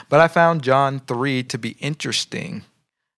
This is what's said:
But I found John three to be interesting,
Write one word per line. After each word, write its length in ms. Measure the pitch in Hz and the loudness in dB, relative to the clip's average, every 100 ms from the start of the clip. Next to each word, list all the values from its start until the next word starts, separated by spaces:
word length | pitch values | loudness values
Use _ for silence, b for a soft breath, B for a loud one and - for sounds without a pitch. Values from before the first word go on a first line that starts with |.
| - | 2
But 100 | 147 | 4
I 80 | 165 | 4
found 360 | 175 165 165 | 4 2 2
John 360 | 127 135 139 135 | 2 2 2 -2
three 460 | 127 120 139 131 | -6 -4 -2 -2
to 140 | 127 120 | -4 -8
be 180 | 113 - | -8 -8
interesting, 840 | 143 156 - 110 - - - - - _ _ _ _ | -8 -6 -6 -6 -6 -8 -10 -12 -14 _ _ _ _